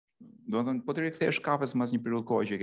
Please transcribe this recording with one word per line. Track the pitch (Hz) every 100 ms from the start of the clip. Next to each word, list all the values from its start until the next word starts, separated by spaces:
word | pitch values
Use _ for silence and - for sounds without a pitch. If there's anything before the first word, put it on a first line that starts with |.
| _ _ 123 - -
domethënë, | 107 120 127 127
po | 147
ti | 160
rikthesh | 160 165 165 -
kafes | 143 135 123
mas | 120
një | 120
periudhë | 117 117 117
kohe | 110 104
që | 101